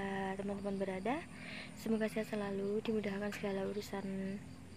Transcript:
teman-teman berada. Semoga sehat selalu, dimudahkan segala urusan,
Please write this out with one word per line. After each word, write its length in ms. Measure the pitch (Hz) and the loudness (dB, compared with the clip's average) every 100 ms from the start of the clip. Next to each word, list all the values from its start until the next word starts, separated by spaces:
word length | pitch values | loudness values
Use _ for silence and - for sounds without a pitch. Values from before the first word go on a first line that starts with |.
| 196 196 190 196 | 0 2 0 0
teman-teman 400 | 196 196 202 196 | 0 0 0 2
berada. 400 | 190 190 214 302 - - - - - - | 2 2 2 0 -2 -10 -8 -8 -10 -4
Semoga 240 | 220 220 214 | 2 4 4
sehat 240 | 220 214 | 2 0
selalu, 480 | 214 202 196 196 214 226 | 0 0 0 2 2 4
dimudahkan 480 | 214 202 196 208 | 2 2 0 0
segala 320 | 202 202 190 196 | 0 0 2 0
urusan, 720 | 202 - 196 196 190 190 202 - - - | -2 -2 -2 -2 0 -2 -4 -8 -12 -14